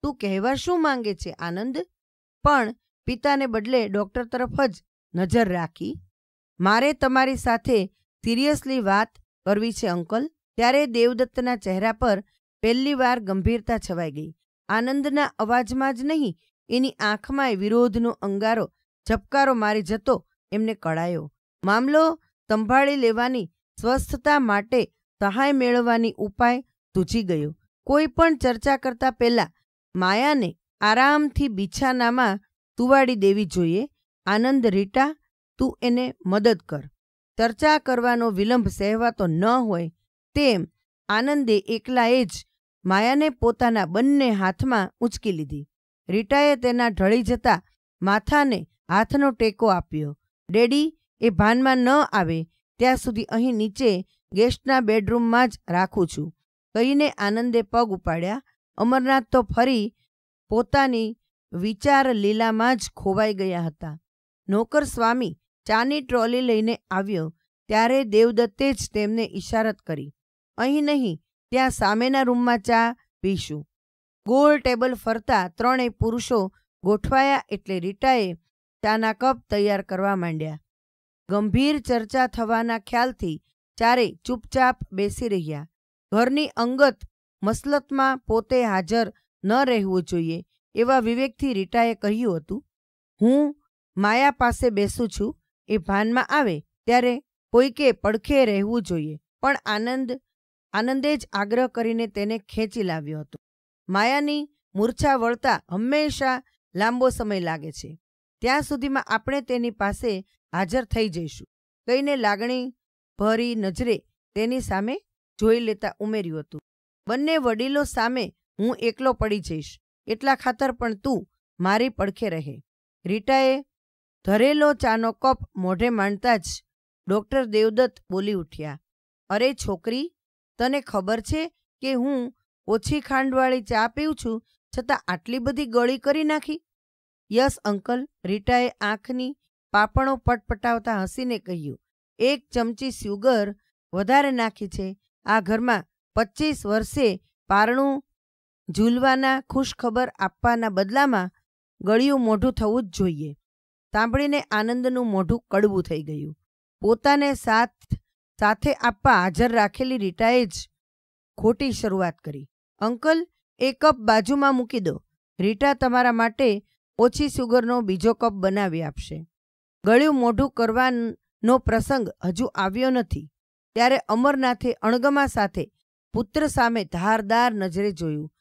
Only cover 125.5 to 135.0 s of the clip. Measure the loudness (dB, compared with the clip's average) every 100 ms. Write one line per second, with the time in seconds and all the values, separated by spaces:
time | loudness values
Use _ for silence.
125.5 | -6 -4 -2 0 0 -2 -2 0 0 -2
126.5 | -14 _ _ _ _ -2 -2 0 -2 0
127.5 | 2 2 2 0 _ _ -4 -2 -4 -6
128.5 | -12 -12 -12 _ _ _ _ _ 0 0
129.5 | -2 -6 -6 -4 -6 -6 _ _ _ _
130.5 | _ -2 -2 -4 -6 -2 -4 -2 -4 -4
131.5 | _ _ _ -4 -2 -2 -4 -6 -12 _
132.5 | _ -4 -4 -2 -6 -2 -2 0 0 0
133.5 | 0 -2 -2 -2 -2 -6 -4 -6 -8 _
134.5 | _ _ -10 -4 -4